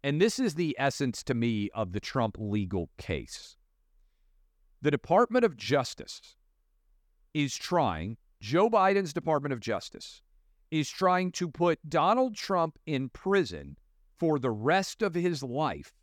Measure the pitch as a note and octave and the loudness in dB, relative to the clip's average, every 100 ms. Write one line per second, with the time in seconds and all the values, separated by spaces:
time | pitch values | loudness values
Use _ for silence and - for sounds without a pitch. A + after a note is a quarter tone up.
0 | C#3+ D3+ G#3+ - B3 D#3 E3 - C#3 - | 0 2 2 2 -2 0 -2 0 -2 0
1 | C3+ - - B2 A#2 G#2+ G2+ - G2+ G2 | -2 -2 -2 0 0 0 -2 -4 -4 -4
2 | - C3+ A2+ G#2+ G#2+ G#2+ F#2 F#2+ D#2+ - | -4 -2 -2 -2 -2 -2 -2 -4 -6 -10
3 | - D#2 A#1 - - _ _ _ _ _ | -6 -6 -6 -16 -18 _ _ _ _ _
4 | _ _ _ _ _ _ _ _ D3 C#3+ | _ _ _ _ _ _ _ _ -2 -2
5 | - F3+ A#3+ B3 A#3 A#2+ A2 C#3 B2 - | 2 4 4 4 2 0 0 0 0 -10
6 | - - - _ _ _ _ _ _ _ | -14 -16 -20 _ _ _ _ _ _ _
7 | _ _ _ D3+ C#3+ - - F3+ B2+ D#2+ | _ _ _ -2 -2 -4 0 2 2 0
8 | F2+ A#2 _ _ G#2 D#3 A3 A3 F#3+ G3 | -6 -10 _ _ 0 4 4 6 4 2
9 | F3+ D#3+ D3 D3+ C#3+ B2+ A2+ G2+ - - | 0 -4 0 0 0 -4 -2 -4 -6 -16
10 | - - _ _ _ _ _ D#3+ D3 - | -18 -20 _ _ _ _ _ -4 -4 0
11 | F#3 F3+ F#3 - F3 D3 E3+ D#3+ D3+ D#3 | 2 2 0 -4 -6 2 2 2 0 2
12 | E3 A#3+ C4 G#3+ - F#3 E3 - - C#3 | 4 4 2 -2 -2 0 0 -4 -4 -4
13 | C3 - F#3+ G3 C#3+ E2 C#2 - _ _ | -4 -6 2 2 2 -4 -12 -18 _ _
14 | _ _ E3 D3+ B2 G#2+ B2 F#3 F#3+ - | _ _ 0 2 0 0 2 2 0 -4
15 | G#3 E3+ F3 D#3 C3 B2+ D3+ D2 - _ | -2 0 -2 -2 -6 -2 -2 -4 -12 _